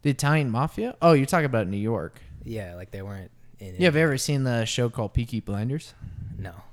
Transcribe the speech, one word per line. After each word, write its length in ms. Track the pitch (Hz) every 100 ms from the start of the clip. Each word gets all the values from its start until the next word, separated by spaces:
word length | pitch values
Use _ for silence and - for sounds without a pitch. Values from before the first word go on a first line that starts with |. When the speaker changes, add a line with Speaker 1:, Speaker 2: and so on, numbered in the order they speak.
Speaker 1:
The 60 | 147
Italian 400 | 135 143 156 139
mafia? 460 | 113 151 - 226 -
Oh, 100 | 170
you're 140 | 156 135
talking 200 | 180 147
about 220 | 120 92
New 100 | 101
York. 440 | 107 110 78 - - -
Speaker 2:
Yeah, 320 | - 113 92 87
like, 160 | 95
they 100 | 101
weren't 300 | 98 98 92 - - -
in 160 | 98 90
Speaker 1:
Yeah, 80 | 180
have 100 | 151
you 40 |
Speaker 2:
Italy. 20 |
Speaker 1:
ever 140 | 160 135
seen 280 | - 143 131
the 200 | 117 110
show 240 | - 120
called 240 | 117 104
Peaky 280 | - 117 117
Blinders? 520 | 101 101 113 147 - - - - - -
Speaker 2:
No. 140 | 95 95 -